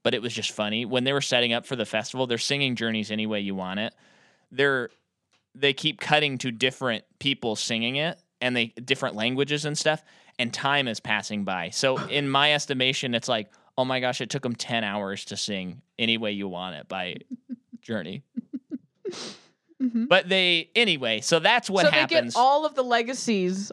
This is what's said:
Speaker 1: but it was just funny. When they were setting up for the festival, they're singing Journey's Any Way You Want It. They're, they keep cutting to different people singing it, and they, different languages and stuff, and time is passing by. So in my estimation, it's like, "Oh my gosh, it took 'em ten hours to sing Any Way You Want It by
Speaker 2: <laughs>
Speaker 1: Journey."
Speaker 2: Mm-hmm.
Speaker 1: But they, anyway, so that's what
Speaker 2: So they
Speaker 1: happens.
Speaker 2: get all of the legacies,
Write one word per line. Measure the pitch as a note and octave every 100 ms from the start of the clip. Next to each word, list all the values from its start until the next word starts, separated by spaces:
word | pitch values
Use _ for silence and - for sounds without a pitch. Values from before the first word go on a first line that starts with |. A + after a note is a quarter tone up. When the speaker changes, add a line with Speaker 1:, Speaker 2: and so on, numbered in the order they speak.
Speaker 1:
but | A#2
it | B2
was | A#2
just | A2 -
funny. | - G#2 A2+ A#2
When | B2+
they | B2+
were | C#3+
setting | - B2 A#2+
up | A#2 -
for | B2
the | G#2
festival, | A2 G#2 C3 B2+
they're | A#2
singing | - C#3+ C3+ A2+
Journey's | A2+ A2 G#2
Any | G#2+ G#2+
Way | G#2
You | G2+ F#2+
Want | F#2 G2
It. | A2 - _ _ _ _ _
They're, | B2+ C#3 C3+ A#2+ _ _ _ _ _ _ A2
they | C#3
keep | C3+ D#3 -
cutting | - D3+ D3 B2+
to | C3
different | A2+ C3 - C3 G#2+ - -
people | C#3 C3+ A#2+ G#2+
singing | - A2+ A#2 C#3
it, | D#3+ - _ -
and | B2+ B2
they, | A#2
different | - B2+ C3+ C3 G#2
languages | A#2 B2+ C#3+ D3 D3
and | D3+
stuff, | D3+ D#3+ _ - _ -
and | A#2+
time | - C#3 C#3+ C3
is | A2
passing | A2 G#2+ - G#2+
by. | G2 F#2 E2+
So | - C3+ B2+ -
in | C#3+ C#3
my | C#3 D3
estimation, | D3 - C3 B2+ C3 C3 A#2
it's | -
like, | A2+ G#2 _ _ -
"Oh |
my | B2+ C3
gosh, | B2 B2
it | B2
took | C#3 B2+
'em |
ten | A#2 - A#2
hours | G#2 G#2 G2 G2 -
to | G2+
sing | - G2 F2+ E2+ - -
Any | A2+ A2+
Way | A2
You | G2+ G2
Want | F2 F#2 D2+
It | -
by | F#2 F2+ - - B3 -
Speaker 2:
<laughs> | B3 _ -
Speaker 1:
Journey." | - A2 E2 G2+ - B3 - C4 - D#4 _ _ G4+ - - - _ _ _ -
Speaker 2:
Mm-hmm. | C4 A3+ A#3+
Speaker 1:
But | F#3 F3
they, | F#3+ F3+ E3+ D#3+ A3
anyway, | A3+ D3+ A#2+ A2
so | - E3
that's | F3+ A#3 -
what | F#3+ D4
Speaker 2:
So |
they | C#4+
Speaker 1:
happens. | C4+ E4 A#3+
Speaker 2:
get | A3+
all | C4 D4 D4+
of |
the | D4
legacies, | B3+ A#3 A#3 C4 B3 G3+ F3+ F#3+ G#3